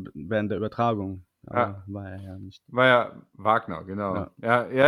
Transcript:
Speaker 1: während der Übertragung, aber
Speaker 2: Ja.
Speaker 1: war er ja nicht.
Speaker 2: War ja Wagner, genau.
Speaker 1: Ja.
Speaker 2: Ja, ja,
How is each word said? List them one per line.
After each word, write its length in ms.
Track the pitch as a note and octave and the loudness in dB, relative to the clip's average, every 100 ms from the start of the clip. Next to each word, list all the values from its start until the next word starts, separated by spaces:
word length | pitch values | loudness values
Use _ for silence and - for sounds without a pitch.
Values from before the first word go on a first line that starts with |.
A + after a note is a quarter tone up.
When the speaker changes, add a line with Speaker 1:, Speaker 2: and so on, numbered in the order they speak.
| F#2 - | -10 -12
Speaker 1:
während 360 | E2+ G#2+ G#2 | -4 -2 -2
der 60 | G2 | -2
Übertragung, 680 | G#2+ - A#2 G#2+ F#2+ F#2 - _ - | -4 -2 0 0 -4 -8 -14 _ -4
aber 280 | A#2+ A2+ G2 | 0 0 -4
Speaker 2:
Ja. 120 | F#2+ | -12
Speaker 1:
war 220 | G2+ G2 | -12 -12
er 100 | F#2+ | -14
ja 180 | G2 F#2+ | -14 -14
nicht. 240 | G2 - _ | -16 -20 _
Speaker 2:
War 180 | A#2+ C3 | 4 6
ja 360 | B2 G#2 - - | 6 2 -6 -20
Wagner, 500 | - G2+ A2+ - D#2+ F#2 | -4 0 0 0 -10 -8
genau. 300 | G2 G2+ F2+ | -4 -2 -4
Speaker 1:
Ja. 160 | - - | -6 -6
Speaker 2:
Ja, 260 | A#2 B2 G2 | 0 0 2
ja, 160 | C3 | 6